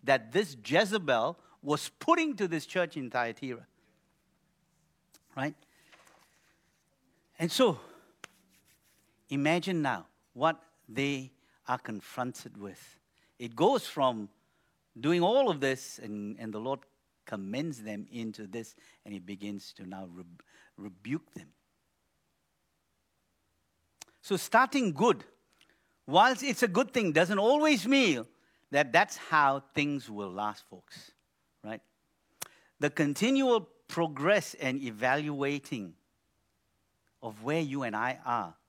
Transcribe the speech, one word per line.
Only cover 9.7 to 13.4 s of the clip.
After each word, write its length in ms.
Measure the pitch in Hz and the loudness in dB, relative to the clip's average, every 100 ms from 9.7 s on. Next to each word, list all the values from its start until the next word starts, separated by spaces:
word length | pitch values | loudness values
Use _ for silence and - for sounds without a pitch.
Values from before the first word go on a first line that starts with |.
| 180 | -2
now 260 | 143 107 - _ _ | 0 -2 -8 _ _
what 280 | - 151 160 _ _ _ | 0 0 0 _ _ _
they 420 | 113 139 139 131 _ _ _ - | -4 -2 -2 -8 _ _ _ -6
are 100 | 123 | -6
confronted 800 | - 107 - - 127 120 120 104 | -4 -10 -10 -6 -6 -6 -16 -14
with. 420 | 101 87 - - _ _ _ | -14 -14 -20 -20 _ _ _
It 160 | _ | _